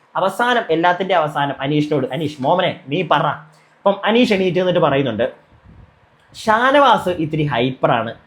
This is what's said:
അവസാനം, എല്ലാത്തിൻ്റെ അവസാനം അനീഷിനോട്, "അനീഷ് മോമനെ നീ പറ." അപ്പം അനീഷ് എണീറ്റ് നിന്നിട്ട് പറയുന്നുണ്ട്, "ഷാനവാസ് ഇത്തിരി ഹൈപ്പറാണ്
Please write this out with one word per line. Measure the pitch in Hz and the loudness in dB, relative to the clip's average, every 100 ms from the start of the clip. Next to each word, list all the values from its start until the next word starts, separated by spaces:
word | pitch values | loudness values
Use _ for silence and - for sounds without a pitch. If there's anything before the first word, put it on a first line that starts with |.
| _ 156 | _ -4
അവസാനം, | 185 196 247 240 226 | -4 0 0 0 0
എല്ലാത്തിൻ്റെ | 160 175 180 190 | 0 2 0 0
അവസാനം | 180 151 151 143 131 | 0 0 -2 -4 -4
അനീഷിനോട്, | 139 151 151 151 127 | -2 -2 0 -2 -2
"അനീഷ് | 131 151 - | -4 -8 -4
മോമനെ | 131 180 175 - 131 | 0 2 0 -4 -6
നീ | 156 | -6
പറ." | 175 147 151 127 - _ _ _ | 0 0 0 -4 -12 _ _ _
അപ്പം | 202 196 | -2 0
അനീഷ് | 196 226 240 | 0 2 2
എണീറ്റ് | 196 185 175 | 2 0 0
നിന്നിട്ട് | 180 170 | 0 2
പറയുന്നുണ്ട്, | 160 139 135 107 120 - _ _ - - - _ _ _ _ - | 2 0 -2 -2 -4 -6 _ _ -20 -20 -20 _ _ _ _ -10
"ഷാനവാസ് | 220 214 254 285 277 202 185 | 0 2 4 4 4 4 0
ഇത്തിരി | 175 151 156 | -4 -4 -2
ഹൈപ്പറാണ് | 147 120 131 127 151 127 113 110 | -2 0 -2 0 0 0 -2 -10